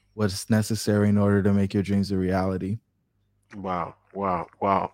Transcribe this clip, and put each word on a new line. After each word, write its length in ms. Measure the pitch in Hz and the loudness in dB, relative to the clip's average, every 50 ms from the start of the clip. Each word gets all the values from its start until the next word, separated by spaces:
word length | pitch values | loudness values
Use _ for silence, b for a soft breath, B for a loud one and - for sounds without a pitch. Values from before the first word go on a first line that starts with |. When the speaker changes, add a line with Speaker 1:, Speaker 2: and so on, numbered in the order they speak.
| _ _ - | _ _ -6
Speaker 1:
what's 340 | 107 107 98 92 - - - | -4 -2 -2 -2 -4 -2 0
necessary 600 | 113 110 107 - 113 104 - 110 104 104 104 104 | 0 0 0 0 -4 -4 0 0 2 4 4 4
in 80 | 101 101 | 4 4
order 260 | 101 101 101 101 92 | 4 4 4 4 4
to 100 | 101 98 | 4 2
make 200 | 101 98 98 - | 2 2 2 0
your 100 | 104 92 | -2 0
dreams 280 | 98 101 98 98 98 | 0 0 -2 0 0
a 60 | 98 92 | -2 -2
reality. 600 | 92 90 95 92 92 95 95 90 92 95 107 113 _ _ _ _ _ _ _ _ _ _ _ _ _ _ - | 0 0 0 0 0 -2 -2 -4 -4 -6 -6 -8 _ _ _ _ _ _ _ _ _ _ _ _ _ _ -16
Speaker 2:
Wow, 420 | 101 95 95 90 87 82 78 - _ _ _ 95 | -10 -6 -6 -4 -4 -6 -8 -10 _ _ _ -10
wow, 340 | 98 98 95 90 85 - - - - | -4 -2 -2 -2 -2 -4 -8 -8 -4
wow. 320 | - 98 98 - - - | 0 2 2 2 0 -2